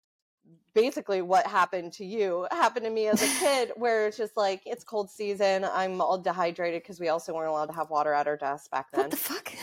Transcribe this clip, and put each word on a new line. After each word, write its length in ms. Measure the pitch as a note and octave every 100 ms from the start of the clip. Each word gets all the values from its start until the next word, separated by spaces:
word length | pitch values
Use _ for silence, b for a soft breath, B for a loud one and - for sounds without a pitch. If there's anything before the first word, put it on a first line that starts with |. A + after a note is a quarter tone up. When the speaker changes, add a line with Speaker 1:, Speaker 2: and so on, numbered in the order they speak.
| _ _ _ _ _ E3 _
Speaker 1:
basically 480 | A3 A#3+ G3+ G#3 F#3+
what 240 | F3 F#3 E3+
happened 460 | G3+ F3 F#3 E3+
to 100 | - F#3
you 420 | A3+ G3 F3 F3+
happened 320 | E4+ A#3+ A#3 A3
to 40 |
me 180 | A3 G#3+
as 140 | G#3+
a 60 | C#4
Speaker 2:
<laughs> 0 |
Speaker 1:
kid, 440 | C4+ D#4+ C4+ A#3+ -
where 320 | A#3+ A3+ G#3+
it's 80 | G#3+
just 180 | G#3+ -
like, 260 | G3+ F#3+ -
it's 180 | A#3+
cold 260 | - A3 G3
season. 540 | - G#3 G3 G3 F#3+
I'm 360 | F#3+ F3+ F#3+ F#3
all 160 | E3+ F#3
dehydrated 640 | F3+ F3 F3 F3 F3 E3+
'cause 160 | - F3
we 80 | E3
also 240 | E3 E3+
weren't 160 | E3 D#3+
allowed 160 | D#3 D3+
to 60 |
have 160 | D#3+ D3+
water 220 | D3+ D3+
at 140 | D3 D3
our 80 | D3
desk 320 | C#3 D3 -
back 220 | C3+ -
then. 20 |
Speaker 2:
What 160 | - G4
the 60 | C#4+
fuck? 360 | - F4 - -